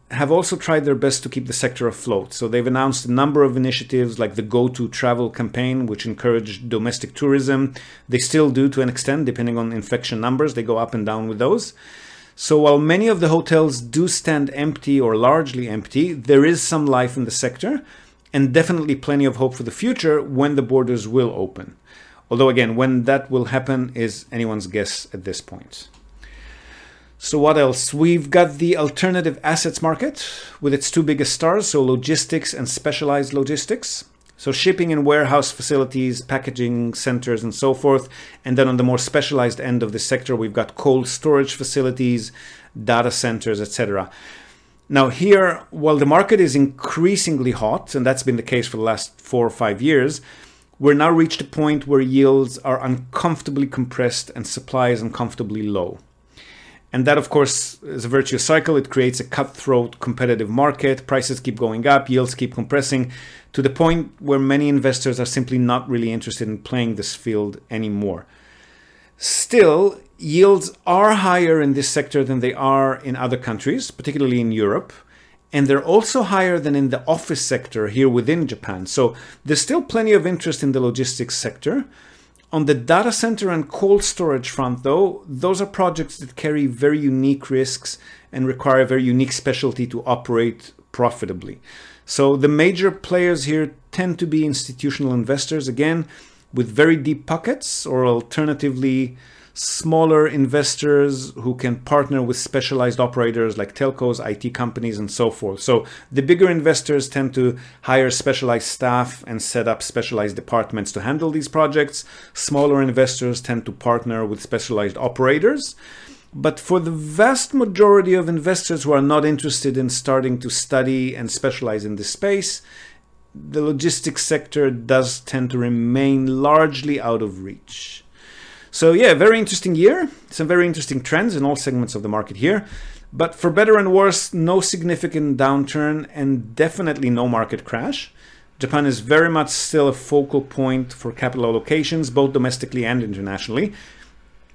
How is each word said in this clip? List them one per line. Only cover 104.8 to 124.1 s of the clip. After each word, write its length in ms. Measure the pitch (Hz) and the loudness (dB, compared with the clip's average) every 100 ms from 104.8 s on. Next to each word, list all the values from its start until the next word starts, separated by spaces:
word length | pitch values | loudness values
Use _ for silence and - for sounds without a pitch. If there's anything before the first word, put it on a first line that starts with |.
| 117 104 | -6 -6
and 140 | 101 | -8
so 180 | - 113 | -2 -2
forth. 320 | 110 104 98 | 0 -6 -4
So 240 | - 117 - - - | 0 0 0 -12 -4
the 120 | 135 | -2
bigger 280 | 139 175 185 | 2 6 6
investors 600 | 170 156 143 - 143 131 | 4 2 0 0 -2 0
tend 240 | 139 135 | -4 -2
to 240 | 131 123 123 - - | 0 0 -2 -12 -12
hire 280 | - 131 131 | 0 2 2
specialized 580 | - 139 - 127 117 - | 0 -2 0 0 -2 -4
staff 580 | - 127 123 123 - - | -4 0 0 -2 -8 -10
and 140 | 113 | -8
set 260 | - 120 113 | -4 -2 -2
up 160 | 110 | -2
specialized 540 | - 120 110 110 104 98 | -4 -6 -4 -2 -4 -6
departments 560 | - 117 107 110 95 | -4 -2 -2 -6 -6
to 80 | 101 | -6
handle 300 | 107 151 160 | -4 -4 -2
these 180 | 156 139 | -4 -2
projects. 560 | 156 151 147 147 - - - - | 0 2 2 -2 -6 -14 -20 -18
Smaller 480 | - - 143 143 139 | -10 -2 2 4 4
investors 600 | 131 120 127 - 123 120 | 2 2 2 0 -4 -4
tend 240 | - 117 107 | -4 -6 -6
to 80 | |
partner 520 | 98 120 117 117 113 107 | -4 0 0 -2 -4 -4
with 160 | 104 | -6
specialized 560 | - 113 - 107 101 92 | -6 -6 -2 -2 -2 -2
operators. 800 | 123 123 131 151 214 285 - - - - - - _ | -4 0 2 4 2 0 -6 -14 -20 -20 -20 -20 _
But 240 | 139 156 - | -4 -4 -4
for 220 | - 180 | -2 0
the 100 | 160 | 0
vast 640 | 156 151 156 233 254 - | -6 -6 2 4 4 0
majority 600 | 269 220 180 208 202 180 | 0 0 6 8 8 6
of 160 | 185 165 | 2 2
investors 540 | 165 160 180 - 165 | -2 0 -2 -2 -4
who 100 | 135 | 2
are 80 | 139 | 4
not 240 | 139 151 151 | 4 4 2
interested 500 | 143 151 - 139 131 | 0 -2 -4 -2 -2
in 140 | 127 | -4
starting 500 | - - 131 127 123 | -4 0 0 0 -4
to 100 | 123 | -4
study 640 | - - 131 131 131 127 | -6 -2 0 0 0 -2
and 160 | 123 113 | -6 -8
specialize 540 | - 135 - 117 107 | -4 -4 -4 -4 -4
in 140 | 104 104 | -6 -8
this 120 | 101 | -10
space, 520 | - 202 196 - - - - - - _ _ _ 143 | -4 -2 -2 -4 -10 -14 -20 -20 -20 _ _ _ -20
the 260 | 151 147 | -8 -2
logistics 640 | 147 143 160 - 156 | -2 0 -2 -2 -4